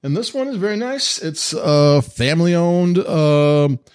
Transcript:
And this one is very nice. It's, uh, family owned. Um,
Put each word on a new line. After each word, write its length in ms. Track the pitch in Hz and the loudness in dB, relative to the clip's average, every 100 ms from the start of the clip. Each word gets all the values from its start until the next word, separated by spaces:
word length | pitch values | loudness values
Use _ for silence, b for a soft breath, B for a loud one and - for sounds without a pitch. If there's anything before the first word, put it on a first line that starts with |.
And 120 | 139 156 | -6 -4
this 180 | 240 | -4
one 140 | 269 269 | -6 -6
is 80 | 240 | -4
very 220 | 202 208 | -4 -4
nice. 440 | 240 269 - - | -4 -4 -6 -6
It's, 320 | 160 151 - | -8 -8 -6
uh, 460 | 151 156 147 147 143 | -4 0 2 4 2
family 560 | 127 - 123 160 170 175 | 0 -2 -2 2 2 2
owned. 420 | 170 175 175 175 | 2 2 2 0
Um, 840 | - 160 151 147 147 147 147 131 - | 0 0 2 4 4 4 2 0 -8